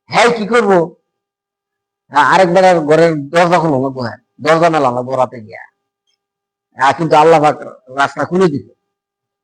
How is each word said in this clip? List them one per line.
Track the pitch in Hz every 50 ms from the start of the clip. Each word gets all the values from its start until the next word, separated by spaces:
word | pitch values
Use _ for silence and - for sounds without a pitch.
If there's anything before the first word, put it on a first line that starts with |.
| _
হ্যাঁ, | _ 139 180 226 240
কি | 240 226 208
করবো? | 190 226 240 214 196 190 175 160 175 - _ _ _ _ _ _ _ _ _ _ _ _ _ _ _ _ _ _ _ _ _ _ _
আ-, | - 147 143 127 156
আরেকবার | 180 190 170 175 190 185
আর | 185 180 170
ঘরের | 156 143 156 160 170 170 160 147 139 143
দরজা | 156 170 180 165 175 170
খুলবো | 160 160 143 127 131 139 131 131 123
না, | 113
হ্যাঁ, | 107 - _ _ _ _
দরজা | 120 147 160 160 170 170
মেলা | 160 151 139 123
না, | 123 123 123
বরাতে | 127 131 127 127 120 127 120
গিয়া। | 107 110 - - - - _ _ _ _ _ _ _ _ _ _ _ _ _ _ _ _ _ _ _ _ _ - 127
আ, | 139 139
কিন্তু | 175 165 151 160
আল্লাহ | 151 151 165 165 156 147
পাক | 151 139 - - 123 - - _ - 127
রাস্তা | 139 139 139 - 151 143
খুলে | - 170 185 190
দিবে, | 175 143 127 - - _ _ _ _ _ _ _ _ _ _ _ _ _ _